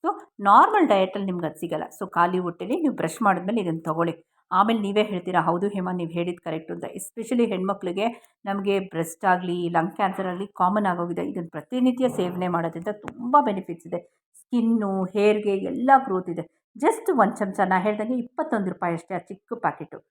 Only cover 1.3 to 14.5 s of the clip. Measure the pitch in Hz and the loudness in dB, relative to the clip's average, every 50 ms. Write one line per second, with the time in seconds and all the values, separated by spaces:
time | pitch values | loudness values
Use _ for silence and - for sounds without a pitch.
1.3 | 180 175 170 156 147 - - 170 - 156 - - - - 202 180 - 170 170 175 | -4 -2 -4 -4 -6 -6 -6 -6 -4 -4 -6 -8 -8 -10 -10 -4 2 2 2 4
2.3 | 185 185 180 175 170 _ 175 190 254 359 330 277 - - - 160 - - 233 202 | 2 0 -2 -2 -6 _ -6 -4 -4 0 0 -2 -2 0 -4 -4 -4 0 2 2
3.3 | 190 180 180 190 220 233 190 175 160 160 160 165 156 160 170 170 160 - _ _ | 2 2 0 -2 -2 -2 -2 -2 -4 -4 -4 -4 -2 0 -2 -2 -2 -6 _ _
4.3 | _ _ _ _ 180 185 202 214 233 226 208 196 202 214 208 208 196 180 175 - | _ _ _ _ 2 2 4 4 2 0 0 0 2 2 0 0 -2 -6 -6 0
5.3 | 180 175 156 170 165 175 185 208 202 196 180 185 180 180 170 165 165 170 170 180 | 0 2 2 2 0 0 0 -2 -2 -2 -4 -4 -4 -4 -6 -4 -4 -4 -4 -4
6.3 | 175 175 _ 170 160 160 156 156 175 175 - - - 196 - - _ - 220 226 | -6 -8 _ -8 -8 -8 -8 -8 -10 -10 -10 -10 -10 -12 -14 -14 _ -12 -6 -2
7.3 | 262 240 233 220 190 180 185 196 196 196 - 185 175 190 208 240 240 - _ _ | 2 2 2 2 0 -2 -2 -2 -4 -4 -4 -6 -4 -2 -2 -2 -4 -6 _ _
8.3 | _ _ _ 202 196 202 196 202 196 196 190 190 - 165 165 165 - _ - 196 | _ _ _ -6 -4 -2 0 0 0 0 -2 -2 -4 -4 -4 -4 -6 _ 2 2
9.3 | 185 180 180 180 175 175 175 170 170 165 160 185 202 - 208 185 185 - 190 185 | 2 2 0 -4 -4 -2 -2 0 0 0 0 0 -2 -2 -2 -2 0 -2 -4 -4
10.3 | 180 180 196 208 _ - 185 180 202 214 208 190 175 170 170 175 170 175 175 180 | -4 -6 -8 -10 _ 0 0 2 2 2 0 0 0 -2 -2 -4 -4 -4 -6 -6
11.3 | - 185 175 165 - 160 147 _ 247 254 247 254 247 247 254 240 247 - 185 180 | -6 -8 -8 -8 -10 -12 -10 _ -2 2 2 2 2 2 0 -2 0 0 -2 -2
12.3 | 175 180 185 180 175 170 165 165 160 165 170 208 208 208 - - - - 240 240 | -2 -4 -4 -2 0 0 -2 -2 -4 -6 -6 -6 -8 -6 -10 -14 -12 -8 -6 4
13.3 | 262 294 254 247 196 196 190 - 170 - - 165 180 175 - _ _ _ _ _ | 4 4 4 4 0 -2 -4 -8 -12 -12 -10 -8 -8 -8 -8 _ _ _ _ _
14.3 | _ - _ _ | _ -20 _ _